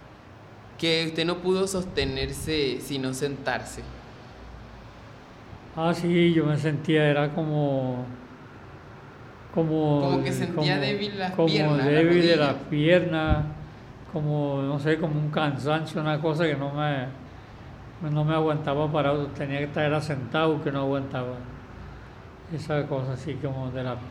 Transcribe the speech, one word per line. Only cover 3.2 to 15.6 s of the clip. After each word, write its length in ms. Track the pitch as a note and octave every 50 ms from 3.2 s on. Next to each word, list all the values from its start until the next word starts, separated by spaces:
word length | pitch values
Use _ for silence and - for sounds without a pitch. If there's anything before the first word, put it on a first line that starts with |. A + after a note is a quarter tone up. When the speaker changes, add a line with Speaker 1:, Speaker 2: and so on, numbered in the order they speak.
| D3 C#3 C#3 - - C3 A#2+ A2+ - - - A#2+ G#2+ - - - - - - - - - - - - - - - - - - - - - - - - - - - - - - - - - - - - - -
Speaker 2:
Ah, 180 | D#3+ D#3+ E3+ E3
sí, 400 | E3+ F3 E3+ E3+ E3+ E3+ E3+ E3
yo 120 | D#3+ D3
me 120 | D3 D3+
sentía, 500 | D3 D3 D#3 D3 D3 - - D#3 D#3 D3+ D3
era 200 | C#3+ D3 D3 D3
como, 760 | D3 D#3+ D#3+ D3+ D3+ D3 D3 C#3+ C3+ C3+ C3 B2+ B2 B2 B2 B2 B2+ - - - - - - - - - - - - - - - - - - - - - - - - - - - -
como, 480 | E3 E3 D#3 D#3 D#3 D#3 D3+ D3 C#3+
Speaker 1:
Como 220 | C#3 C#3 C3+ C3+ C3+
que 80 | C3
sentía 440 | C3 B2+ F3 E3+ - D#3 D3+ C#3+ D3
Speaker 2:
como, 100 | F#3+ -
Speaker 1:
débil 340 | G#3 - G3+ G#3 G3+ G3+ F#3+
las 120 | F#3 F3+ -
Speaker 2:
como 140 | - E3
Speaker 1:
piernas, 300 | D#3+ D#3 D3+ D3+ D3+ D3
las 100 | C#3 C3+
Speaker 2:
débil 340 | C#3+ D3 D#3 E3 E3+ F3 F3 E3+
de 80 | E3+ E3
las 120 | D3+ D3 C#3
Speaker 1:
rodillas. 200 | C3+ C#3 - -
Speaker 2:
piernas, 760 | D3+ D3 D3+ E3 F3+ F3+ E3+ E3 D#3+ D#3+ D#3 D#3 D3+ D3+ D3+ - - - - - - - - - - - - -
como, 500 | - D#3 D3+ D3 D3 D3 C#3+ C#3+ C#3 C#3 C3+
no 160 | C3+ D3 C#3+
sé, 180 | D3+ D#3 D#3+ D#3+
como 200 | F3+ D3+ D3+ D3+
un 100 | D3+ D3+
cansancio, 680 | D3+ D#3 D#3 D3 C3+ A#2